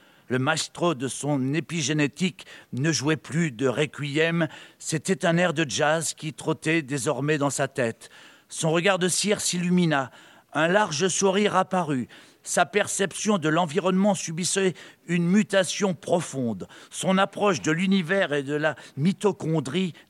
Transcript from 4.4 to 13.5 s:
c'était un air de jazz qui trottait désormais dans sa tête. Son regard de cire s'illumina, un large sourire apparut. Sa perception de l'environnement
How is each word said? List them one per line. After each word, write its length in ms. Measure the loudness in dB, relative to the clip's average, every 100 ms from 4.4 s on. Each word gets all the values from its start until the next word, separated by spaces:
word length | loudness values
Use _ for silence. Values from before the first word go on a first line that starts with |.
| -2 -6 -20 _
c'était 460 | -6 -4 -2 0 2
un 120 | 2
air 160 | 2
de 120 | 0 -2
jazz 460 | 0 2 2 -2
qui 200 | -6 -10
trottait 480 | -6 -4 -2 0 0
désormais 560 | 0 -2 -2 0 0 0
dans 120 | 0
sa 180 | 0 -2
tête. 420 | 0 -2 -4 -14 -20 -20 -20 _
Son 240 | -4 0
regard 280 | 2 2 2
de 100 | 0
cire 320 | 0 0 0
s'illumina, 680 | 0 -2 2 4 4 2 -2 -10 -20 -20 _
un 160 | 0 2
large 400 | 4 2 0 0
sourire 480 | 2 2 2 2 2
apparut. 500 | 2 0 0 -2 -4 -10 -20 _
Sa 240 | -2 0 2
perception 720 | 2 0 -2 -4 -2 0 0
de 120 |
l'environnement 680 | 2